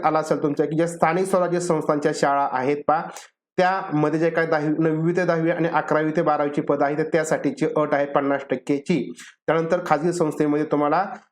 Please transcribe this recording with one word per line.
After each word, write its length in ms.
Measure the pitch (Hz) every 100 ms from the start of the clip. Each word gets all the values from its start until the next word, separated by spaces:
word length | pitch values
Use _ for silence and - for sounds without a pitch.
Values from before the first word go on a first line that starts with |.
आलं 140 | 156 156
असेल 240 | 156 147
तुमच्या 240 | 151 143 147
की 100 | 156
ज्या 120 | 170
स्थानिक 380 | 170 160 170 190
स्वराज्य 340 | 185 175 170
संस्थांच्या 520 | 175 156 147 147 151
शाळा 340 | 147 147 139 139
आहेत 240 | 127 127 147 147
पहा, 140 | 156 170 - - _ _ -
त्यामध्ये 640 | 180 190 190 151 151 156
जे 100 | 165
काय 160 | 165 165
दहावी, 220 | 156 147
नववी 440 | 151 160 156 165
ते 120 | 180
दहावी 260 | 180 165 165
आणि 180 | 165 160
अकरावी 420 | 151 151 151 156
ते 120 | 160
बारावीची 380 | 156 147 147 147
पदं 240 | 151 190
आहेत, 140 | 147 151
तर 40 |
त्यासाठीची 640 | 156 160 156 139 147 - 156 156
अट 180 | 151
आहे 120 | 143 143
पन्नास 360 | 147 139 139 -
टक्केची. 600 | 127 - 139 139 160 - - - _ -
त्यानंतर 320 | 160 165 175 170
खाजगी 260 | 151 170
संस्थेमध्ये 540 | 170 156 143 151 147 151
तुम्हाला 340 | 147 147 160 196 - _